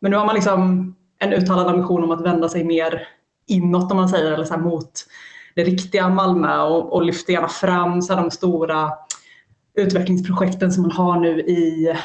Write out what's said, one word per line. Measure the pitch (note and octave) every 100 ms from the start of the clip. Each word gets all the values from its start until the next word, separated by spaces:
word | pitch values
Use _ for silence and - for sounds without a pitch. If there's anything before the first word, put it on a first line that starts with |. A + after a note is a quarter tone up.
Men | G3
nu | G3+
har | G#3+
man |
liksom | G#3+ G3 F#3+ F#3 F3+ F#3 - _ -
en | G3+
uttalad | G3+ F#3 F3+ F3+
ambition | F3+ F3+ F3
om | E3
att | E3
vända | F3 E3+ E3
sig | F3
mer | E3 E3 D#3+ E3 - _ _ _ -
inåt, | F#3 F3 F3+ F#3
om | F#3+
man | F#3
säger, | F#3 D#3
eller | D3+
så | D#3+
här | D#3+
mot | E3+ D#3+ - - - - - - -
det | -
riktiga | E3+ F#3 - G3+ F#3
Malmö | F#3+ F#3+ F3+ D3+ D3
och, | D3+ E3 E3
och | F#3
lyfter | F3 F3 -
gärna | F3 E3
fram | - F#3 F3+ F3 F3
så | F3
här | F#3
de | E3+
stora | - F#3 E3 E3 D#3 D3+ - - - - - _ _ _ -
utvecklingsprojekten | F#3 F3+ F#3 F3+ - F3+ F#3 - F3+
som | F#3
man | E3+
har | F3 F3+ F3
nu | E3+ D#3+
i | E3+ E3+ E3 D#3+ E3 D#3+